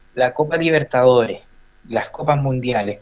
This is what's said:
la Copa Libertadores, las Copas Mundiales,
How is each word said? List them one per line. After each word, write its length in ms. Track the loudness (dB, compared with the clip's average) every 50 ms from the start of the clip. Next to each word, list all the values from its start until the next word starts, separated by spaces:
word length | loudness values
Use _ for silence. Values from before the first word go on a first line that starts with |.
| _ _ -2
la 180 | 0 0 0 0
Copa 240 | -2 -2 -2 -2
Libertadores, 840 | -2 0 2 2 0 0 0 0 4 4 6 6 4 2 0 -4 -10 -16 -20 _ -20 -20 _ _ _ -10 -6
las 200 | -6 -6 -6 -6
Copas 320 | -10 -6 -2 -2 0 0
Mundiales, 580 | 0 -2 -2 -4 -2 -2 -2 -2 -4 -6 -8 -10